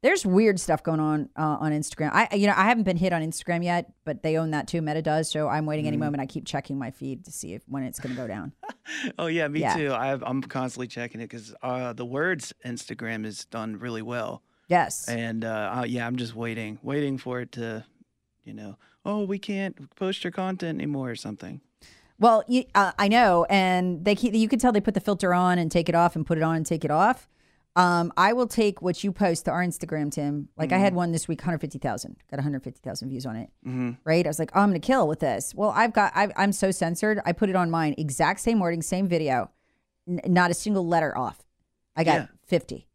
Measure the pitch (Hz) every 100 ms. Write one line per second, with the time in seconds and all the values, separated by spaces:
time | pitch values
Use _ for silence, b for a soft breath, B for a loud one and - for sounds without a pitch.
0 | 254 370 196 185 220 190 - 156 - 160
1 | 156 151 - - 156 151 156 151 156 -
2 | 151 - 233 202 202 196 196 240 190 175
3 | 185 170 160 - - 170 175 175 170 _
4 | - 147 160 160 160 151 - 170 156 151
5 | 156 156 156 151 151 151 156 151 151 151
6 | 151 143 135 156 - 147 - 139 120 -
7 | 135 127 - - - 95 _ 139 127 -
8 | 127 123 117 101 92 - 831 - - -
9 | 262 - 165 165 151 151 139 87 143 123
10 | 131 135 120 131 127 135 127 123 123 -
11 | 120 110 117 120 110 - 131 127 123 117
12 | 120 135 170 175 - - 123 120 - 101
13 | 113 113 107 98 - 113 110 104 120 113
14 | 110 120 110 - _ _ _ 175 123 -
15 | - 120 117 113 113 110 101 123 120 123
16 | 120 127 117 113 117 113 110 107 131 143
17 | 143 131 127 123 123 117 117 110 - _
18 | _ _ _ _ - 107 107 101 b b
19 | - 208 196 196 - 196 196 - 139 _
20 | 190 190 180 175 185 185 170 156 147 143
21 | 127 113 - 104 92 139 _ _ b b
22 | b b 233 220 196 247 254 - 190 -
23 | 202 226 226 175 170 196 185 180 180 170
24 | 185 202 240 220 220 247 247 208 202 202
25 | - 196 185 180 180 175 165 175 165 170
26 | 185 165 156 160 160 165 160 160 151 151
27 | 202 254 _ _ _ _ _ - 180 175
28 | 170 - 190 240 240 - 208 196 180 175
29 | 202 180 196 165 - 165 180 - 170 156
30 | 147 151 143 147 143 - 156 180 196 180
31 | 175 165 - 156 - 165 147 135 135 101
32 | - - _ 139 139 139 131 - 131 -
33 | 127 131 131 110 - _ - 127 123 123
34 | - 165 160 156 160 190 202 175 - 262
35 | 160 151 139 110 - - 208 139 233 220
36 | 196 - 202 - 202 190 196 185 170 175
37 | 214 214 - 175 208 190 170 165 156 -
38 | 156 127 160 196 - 226 175 170 160 185
39 | 190 170 151 127 95 _ _ _ _ _
40 | - 180 - 180 175 175 214 196 170 170
41 | 156 - 123 - _ _ _ _ _ -
42 | 165 147 - _ _ 170 - 87 _